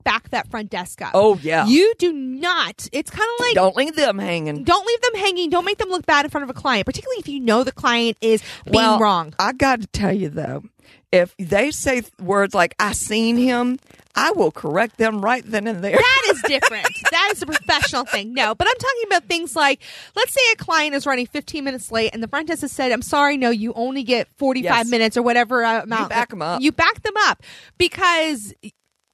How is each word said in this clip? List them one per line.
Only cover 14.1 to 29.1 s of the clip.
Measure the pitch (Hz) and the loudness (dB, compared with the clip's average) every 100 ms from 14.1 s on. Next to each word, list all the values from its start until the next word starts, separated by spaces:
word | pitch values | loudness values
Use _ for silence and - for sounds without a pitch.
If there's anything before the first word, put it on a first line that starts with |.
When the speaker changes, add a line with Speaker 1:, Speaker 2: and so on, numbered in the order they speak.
| - | -2
Speaker 2:
I | 285 | 0
will | 370 165 | 2 0
correct | - 156 165 226 - | -2 -2 0 0 0
them | 226 214 | 0 0
right | 196 247 226 | 0 -2 -2
then | 214 214 | -4 -4
and | 190 | -4
there. | 196 - | 0 4
Speaker 1:
That | 494 523 453 | 6 4 2
is | 277 | 0
Speaker 2:
<laughs> | - | 0
Speaker 1:
different. | 277 523 466 - - - | 2 2 0 -2 -2 0
That | 339 403 | 2 2
is | 403 | -2
a | 302 | -4
professional | 302 - 302 - 269 262 | -4 0 0 0 -2 -4
thing. | 214 208 | -4 -4
No, | 247 226 - | -2 -2 0
but | 392 | 0
I'm | 508 | 0
talking | 508 494 440 | -2 -2 0
about | 370 - | 0 0
things | 339 339 320 | -4 -4 0
like, | 285 269 - - - - | 0 0 -6 -20 -10 -4
let's | 494 | -2
say | - 480 | 2 2
a | 440 | 2
client | - 320 302 277 | 0 0 0 -2
is | 285 | -2
running | 262 247 | -2 -4
fifteen | 294 - 311 277 | -8 -8 -8 -6
minutes | 254 - | -8 -6
late | 226 220 | -2 -2
and | 226 | -4
the | 226 | -6
front | 285 311 | -6 -4
desk | 330 | -6
has | 277 | -6
said, | - 254 | -4 -2
"I'm | 247 | -2
sorry, | - 294 285 285 | -2 0 2 2
no, | 247 | 0
you | 233 226 | 0 -4
only | 233 247 269 | -4 -6 -4
get | 233 240 - - | -2 -2 -2 -2
forty-five | 277 262 226 233 233 | -2 0 0 0 2
Speaker 2:
Yes. | |
Speaker 1:
minutes," | 240 220 240 | 2 2 2
or | |
whatever, | 240 240 233 247 233 | 2 2 2 2 0
uh, | 226 | 0
amount. | 214 220 | -2 -4
Speaker 2:
You | 220 | -2
back | 226 240 | -2 -4
'em | 196 | -4
up. | 160 175 | -6 -2
Speaker 1:
You | 277 | -2
back | - 349 440 | 0 -2 -2
them | 427 415 370 | -4 0 0
up | - - - - - | 0 -8 -20 -14 -2
because | 349 - 359 330 311 269 202 - 208 - _ _ _ | -2 2 2 2 0 -4 -10 -18 -20 -20 _ _ _